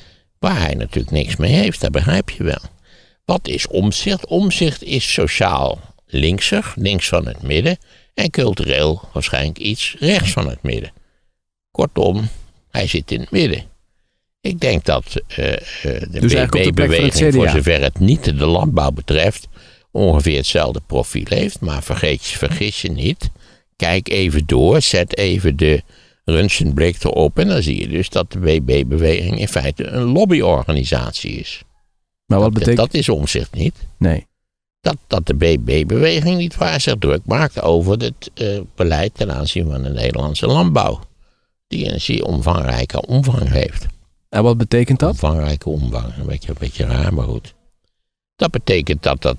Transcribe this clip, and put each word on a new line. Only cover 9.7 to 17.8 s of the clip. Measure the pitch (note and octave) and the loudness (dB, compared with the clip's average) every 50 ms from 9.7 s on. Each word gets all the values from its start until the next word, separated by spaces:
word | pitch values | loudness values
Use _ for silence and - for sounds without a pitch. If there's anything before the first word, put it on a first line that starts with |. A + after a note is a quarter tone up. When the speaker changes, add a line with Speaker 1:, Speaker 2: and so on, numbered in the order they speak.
| A2 - - - - - | -4 -4 -6 -8 -6 -2
Speaker 1:
rechts | C#3 E3 G3+ F#3 - - | 0 0 2 2 0 0
van | - - - C2+ | 0 -2 -2 -4
het | A#1 - - | -4 -6 -6
midden. | C2 A#1 G#1+ - - - - - _ _ _ _ _ _ _ _ _ _ _ _ _ | -4 -4 -6 -6 -10 -14 -20 -20 _ _ _ _ _ _ _ _ _ _ _ _ _
Kortom, | - - - - - - F#2+ F#2 F#2 G#2+ A2 A2 - - - - _ _ _ _ | -4 -2 -2 0 0 0 0 2 0 0 -2 -4 -6 -10 -16 -20 _ _ _ _
hij | - - G2 | -4 -4 -2
zit | - - D#2+ - - | -2 -2 -4 -4 -4
in | - A1+ | -6 -6
het | - - | -4 -2
midden. | - F#3 D#3+ A2 D2+ - - - - _ _ _ _ _ _ _ _ _ _ _ _ _ | 0 0 0 0 0 -4 -8 -12 -20 _ _ _ _ _ _ _ _ _ _ _ _ _
Ik | - G3 F3+ E3 | -8 -8 -4 -2
denk | C#3+ B2 G2+ D2+ - | 0 0 0 0 0
dat, | - D2 B1 - - - - - | 0 0 0 -2 -4 -8 -8 -8
eh, | - - C#2 C2+ C2+ C2 | -8 -6 -4 -4 -4 -4
eh, | - - - - - | -6 -8 -12 -12 -8
de | - D2 A#1+ - - - F2 - | -6 -6 -6 -6 -6 -8 -4 0
Speaker 2:
Dus | A2+ A#2 - | 2 2 2
eigenlijk | - B2+ B2 - | 2 2 2 2
op | F2+ F#2+ | 2 2
de | F2+ E2 | 2 2
plek | F2 E2 D#2+ E2 | 2 2 4 4
van | E2 D#2+ | 4 2
het | - | 2
Speaker 1:
B | - | 2
B | - | 2
B-beweging, | D#3 D3+ C3+ | 4 4 4
voor | B2+ E2 | 4 4
Speaker 2:
C | |
D | D#2 | 4
A. | E2 | 4
Speaker 1:
zover | D2+ C2+ E2 E2 C#2 | 2 4 2 2 2